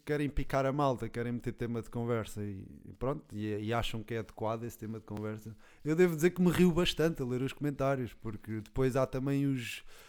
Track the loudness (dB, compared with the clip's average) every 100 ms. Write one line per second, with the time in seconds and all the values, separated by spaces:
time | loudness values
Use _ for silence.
0 | -2 0 0 0 0 2 2 2 2 2
1 | -2 -4 -4 -4 -4 -4 -4 -4 -4 -4
2 | 0 0 -2 -6 -6 -8 -12 -16 -18 -4
3 | -2 -2 -6 -6 -4 -2 0 0 0 -4
4 | -6 -6 -6 -6 -4 -4 -6 -10 -10 -10
5 | -8 -6 -6 -8 -12 -16 -20 -8 0 4
6 | 4 6 2 6 6 8 6 6 2 4
7 | 2 2 -2 0 -2 -2 -4 0 0 0
8 | -2 -6 -8 -8 -6 -8 -4 0 2 4
9 | 0 0 0 2 2 0 -4 -10 -14 -18